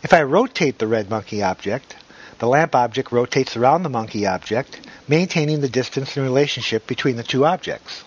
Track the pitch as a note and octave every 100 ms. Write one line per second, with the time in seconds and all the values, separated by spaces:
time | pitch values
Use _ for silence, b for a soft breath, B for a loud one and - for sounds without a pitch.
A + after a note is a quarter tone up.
0 | - F3 C#3 E3 B3+ - D3+ A#2 A2 A2+
1 | G2 A2 G2+ G#2 G2 F#2 G2 A#2+ - -
2 | B B B B A#2 C#3 D#3+ C3+ A#2+ A2+
3 | B2+ A#2+ B2 C#3 C3 A#2 B2 D#3+ F3 A#2+
4 | A2 G#2+ G2+ F#2 - G#2+ - - B B
5 | - D3+ F3+ E3+ D3+ D3+ C#3 B2 B2+ -
6 | C3+ - C3+ B2+ C#3+ - - A2 - B2+
7 | C#3+ A#2 A2+ C3 D3 F3+ - B1+ - -